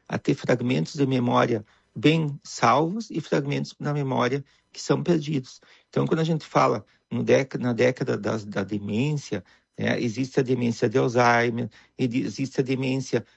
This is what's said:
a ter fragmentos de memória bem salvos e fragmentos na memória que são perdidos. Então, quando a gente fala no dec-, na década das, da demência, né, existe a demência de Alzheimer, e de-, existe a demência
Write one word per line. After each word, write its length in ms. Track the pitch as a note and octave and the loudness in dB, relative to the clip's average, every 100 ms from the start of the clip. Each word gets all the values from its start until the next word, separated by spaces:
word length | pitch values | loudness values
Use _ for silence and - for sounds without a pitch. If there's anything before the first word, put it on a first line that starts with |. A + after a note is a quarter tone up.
| - | -8
a 100 | G#2+ | -4
ter 160 | - | -2
fragmentos 600 | C#3+ - A#2+ B2 C#3 D#3+ | 0 0 0 2 0 -2
de 120 | C#3+ C3+ | 0 0
memória 600 | C3 A#2+ B2 B2+ A2+ - _ _ | 2 2 2 2 0 -4 _ _
bem 460 | - C#3+ E3 D3+ C#3+ | 0 2 2 0 -6
salvos 680 | - - A#2+ B2+ E3 A3 A3+ | -12 0 4 4 2 -2 -6
e 80 | E3 | -8
fragmentos 560 | - D#3+ C#3+ C#3 C#3+ - | -2 -2 -2 -4 -6 -8
na 160 | D3 | -4
memória 500 | D3 C3+ B2 B2 C#3 - _ _ | -2 -2 0 0 -2 -6 _ _
que 100 | - | -6
são 220 | - C#3 | -2 0
perdidos. 560 | D3 E3 C#3+ D3 - - _ _ _ | 2 0 0 -6 -6 -14 _ _ _
Então, 180 | - C#3 | -2 0
quando 140 | E3 | 0
a 20 | |
gente 220 | D#3+ D#3 - | 0 -2 0
fala 400 | D3 C3 A#2+ - _ - | 2 2 0 -6 _ -8
no 120 | A#2+ | -2
dec-, 340 | A2+ B2+ C3+ - | 4 4 2 -2
na 160 | B2 | -2
década 440 | A2+ B2 B2+ B2+ A#2 | 2 2 2 -2 -2
das, 280 | G#2 A2 G#2 | -2 -4 -4
da 180 | G2+ | -6
demência, 800 | G2 G#2 G2+ G#2 C#3+ D3 - G2+ - _ _ - | -4 -4 -2 -2 0 -2 -4 -8 -8 _ _ -4
né, 240 | A2 A2+ | -2 0
existe 380 | A#2 G#2+ C3 - | -2 -2 -2 0
a 40 | |
demência 460 | B2+ B2+ A#2+ A2+ A2+ | 0 0 0 0 0
de 80 | C3 | 2
Alzheimer, 720 | C3+ B2 A#2+ A#2+ A#2+ A#2 C#3 - _ - | 2 4 4 4 2 -2 -6 -10 _ -4
e 100 | C3 | -2
de-, 140 | B2 | -2
existe 400 | D#3+ G#2+ C3 - | -4 -4 -4 -2
a 20 | |
demência 640 | C3 C3 C3 C3 C3 A#2 - | -2 -2 -2 -2 -2 -4 -4